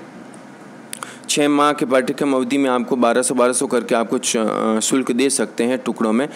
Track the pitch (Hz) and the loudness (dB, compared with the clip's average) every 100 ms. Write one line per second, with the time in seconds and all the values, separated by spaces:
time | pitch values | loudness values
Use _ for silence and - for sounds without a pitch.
0 | - - - - - - - - - - | -14 -18 -20 -20 -20 -20 -20 -20 -16 -14
1 | - - - - 147 143 147 147 135 131 | -14 -12 -4 0 2 4 4 2 2 2
2 | 123 139 143 131 123 139 135 123 113 127 | 2 0 0 0 0 0 2 0 0 2
3 | 117 120 127 123 123 123 139 123 110 117 | 2 2 0 2 2 2 0 0 0 0
4 | 110 127 - 120 110 101 110 110 107 135 | 0 -2 -2 0 0 0 0 0 0 0
5 | 127 120 135 127 107 - 120 127 127 - | 0 0 0 0 -2 -2 -2 -2 -4 -2
6 | 113 110 147 | 0 0 -2